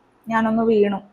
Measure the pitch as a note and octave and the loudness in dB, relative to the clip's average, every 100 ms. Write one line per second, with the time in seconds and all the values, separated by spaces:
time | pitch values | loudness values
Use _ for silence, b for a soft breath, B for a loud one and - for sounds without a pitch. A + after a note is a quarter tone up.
0 | _ _ - A3 A3+ A3 A3+ A3 G3+ G3 | _ _ -6 -2 0 0 0 2 2 -2
1 | - | -10